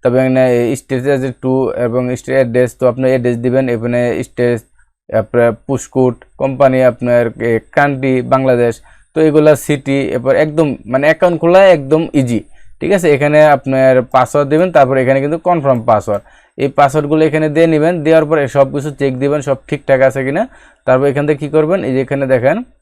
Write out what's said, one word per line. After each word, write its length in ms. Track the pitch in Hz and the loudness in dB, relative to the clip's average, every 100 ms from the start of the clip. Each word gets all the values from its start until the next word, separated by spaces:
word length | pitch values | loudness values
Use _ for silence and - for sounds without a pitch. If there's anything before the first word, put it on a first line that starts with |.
তবে 140 | 127 123 | 0 0
এখানে 220 | 131 131 127 120 120 127 | 0 2 2 2 0 -4
স্টেট 240 | _ 131 135 139 | _ -6 -2 -2
আছে 140 | 131 123 | -2 -6
টু 100 | 131 131 127 - 120 | -4 -2 -2 -2 -4
এবং 160 | 120 127 123 | -2 -4 -6
স্টেট 160 | - 135 | -4 0
অ্যাড্রেস, 300 | 123 117 123 - | 0 0 -2 0
তো 40 | 127 | -2
আপনার 160 | 123 131 | 0 0
অ্যাড্রেস 260 | 131 120 120 123 | 0 0 -2 -2
দিবেন। 200 | 127 131 | -2 -2
এখানে 280 | 117 117 123 120 87 123 | -4 -4 -2 -2 -4 -8
স্টেট, 340 | - 120 120 _ _ _ _ _ 110 | -4 -2 -2 _ _ _ _ _ -4
আপনার 260 | 110 123 117 104 - | -2 0 0 -2 -6
পুস্কুট 500 | 135 - 135 127 120 - _ | -8 -4 -2 -2 -2 -16 _
কোম্পানি, 380 | 135 131 135 131 127 | -6 0 2 2 0
আপনার, 320 | 117 123 120 120 110 117 | 0 -2 0 0 -4 -4
এ, 20 | 113 _ - | -4 _ -2
কান্ট্রি 380 | 143 135 131 127 123 | -2 -2 -2 -2 0
বাংলাদেশ, 400 | 131 131 123 120 117 - _ _ | -2 0 0 0 -2 -12 _ _
তো 40 | - 156 | 0 2
এগুলা 240 | 147 151 147 - | 4 4 2 0
সিটি, 320 | 147 139 139 131 - | -4 -2 -4 -2 -4
এরপর 180 | 127 127 | -2 0
একদম 240 | 156 151 156 127 101 | 0 0 -2 -4 -4
মানে 140 | 131 147 | -2 0
অ্যাকাউন্ট 280 | 160 180 165 | 2 0 0
খোলা 200 | 170 180 196 170 | 2 4 6 4
একদম 260 | 135 156 151 147 | 2 -2 0 -2
ইজি, 200 | 127 113 - - - - | 0 -2 -6 -20 -20 -10
ঠিক 120 | 156 196 | -2 0
আছে? 100 | 165 143 | 2 2
এখানে 240 | 147 151 151 139 | 2 4 4 4
আপনার 380 | 135 135 131 127 123 | 0 0 4 2 2
পাসওয়ার্ড 340 | 127 127 147 143 | 0 0 0 0
দিবেন, 180 | 156 185 165 | 0 2 2
তারপর 200 | 131 135 | 2 2
এখানে 160 | 127 135 | 2 0
কিন্তু 140 | 143 160 180 | 0 -4 -2
কনফার্ম 320 | 175 139 123 113 | 0 0 0 2
পাসওয়ার্ড, 340 | 107 101 101 - _ _ - | 0 0 -6 -8 _ _ -6
এই 60 | 139 143 | -4 0
পাসওয়ার্ডগুলো 440 | 143 147 147 156 156 | 0 0 -2 0 0
এখানে 180 | 156 156 147 | 0 -2 2
দিয়ে 120 | 165 | 2
নেবেন। 200 | 156 156 175 147 | 2 0 -2 2
দেওয়ার 200 | 160 151 | 2 2
পরে 120 | 156 139 143 | -2 -2 0
সব 120 | 135 143 | 0 0
কিছু 140 | 147 139 | -8 -4
চেক 140 | 139 127 | -4 -2
দিবেন 180 | 139 147 135 | -2 -2 -4
সব 100 | 135 - | -6 -6
ঠিকঠাক 300 | 147 - 135 131 | -10 -2 2 2
আছে 140 | 135 131 | 0 -4
কিনা। 160 | 151 233 - _ _ - | -4 -6 -10 _ _ 0
তারপর 180 | 131 139 | 0 2
এখান 120 | 135 147 | -2 -2
থেকে 120 | 147 | -4
কী 40 | 143 156 | -2 -2
করবেন, 240 | 151 190 196 | 0 -2 -2
এই 40 | 131 | -4
যে 40 | 127 | -2
এখানে 200 | 139 135 131 | -4 0 0
দেখেন 220 | 123 190 247 _ | 0 -2 -6 _